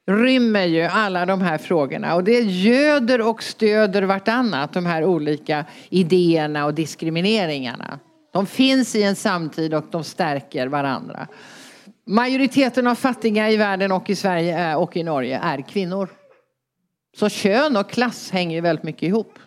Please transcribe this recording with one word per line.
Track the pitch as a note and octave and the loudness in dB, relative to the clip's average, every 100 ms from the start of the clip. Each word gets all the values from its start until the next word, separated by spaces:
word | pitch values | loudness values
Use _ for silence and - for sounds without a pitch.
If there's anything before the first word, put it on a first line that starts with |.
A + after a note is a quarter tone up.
| - | -2
rymmer | G3+ B3 C4 A#3 G#3 | 2 4 4 4 2
ju | F3+ E3 | 2 2
alla | E3 F#3+ G3 F3+ F3+ | 2 0 0 0 0
de | F#3+ | 0
här | F#3 D#3 | 0 -2
frågorna. | - F3 C3+ D#3 D3 | 0 0 0 -2 -2
Och | E3 | 0
det | F#3 A#3+ | 2 2
göder | A3 F3+ G3 B3 D4+ D4 A#3 B3+ | 2 2 2 4 4 2 2 2
och | G#3+ A3 | 0 -2
stöder | - - G#3+ G#3+ G#3+ G3 | -8 0 2 4 2 2
vartannat, | F#3+ G3 G3 A#3 B3 C#3+ D3 | 0 0 0 0 0 -2 -4
de | F#3 F3 | -2 -2
här | E3 | 0
olika | D#3+ E3+ D3+ D3+ - D3+ D3 - - | 2 2 0 -4 -2 -4 -4 -14 -2
idéerna | F3+ F3 F3+ F3 E3 D3+ D3 | 0 4 4 4 4 2 -2
och | D3 | -2
diskrimineringarna. | D3+ D#3 - E3 D#3+ F#3+ A3 F3 C#3+ B2+ A#2+ G1+ - - _ _ | -2 -6 -6 -4 -2 0 0 0 -4 -6 -10 -12 -14 -18 _ _
De | F3 G3 | -4 -2
finns | - C4 C4+ B3 A3 | 2 4 4 2 0
i | |
en | G3+ G3 | 0 0
samtid | A3 F3+ D#3+ D#3 D#3+ | -2 -2 -4 -4 -2
och | D#3 D3+ | -2 -4
de | F3 | -8
stärker | D3 - E3+ C#3+ - D3+ B2+ | -8 -4 -4 -4 -6 -6 -4
varandra. | C#3+ C#3 A#2+ - - - - - - - - - _ - | -2 -2 -4 -8 -14 -16 -18 -20 -20 -20 -20 -20 _ -2
Majoriteten | G3+ B3 C4 C4+ C4 C4 B3 B3 | 0 2 0 0 2 2 2 0
av | |
fattiga | A#3 C4+ A#3+ A3+ G#3+ A3 | 0 -2 0 0 0 2
i | G#3+ | 2
världen | G#3 F#3+ G3 | 2 0 0
och | F#3+ - | 0 -2
i | F#3+ | -2
Sverige | G3 F3+ E3+ E3 | 0 0 0 0
är, | E3+ D3+ | 0 0
och | F3 F3 | -2 -2
i | |
Norge | E3 D3 B2 C3 | -2 -2 -2 -4
är | D#3+ C#3 | -4 -4
kvinnor. | C#3 G3+ F3+ F#3+ F#3+ - _ _ _ _ _ _ _ _ _ - | -4 -4 -4 -4 -6 -10 _ _ _ _ _ _ _ _ _ -4
Så | G#3 | -2
kön | - G3+ G#3+ D4+ A3 | 0 2 2 2 0
och | G3 | 0
klass | - A#3+ - - | -2 -2 -4 -6
hänger | F#3+ F3 D#3+ | -2 -2 0
ju | |
väldigt | E3+ D#3 | 0 0
mycket | D#3+ - | -4 -4
ihop. | D#3 G#3+ G#3 - | -2 -2 -2 -12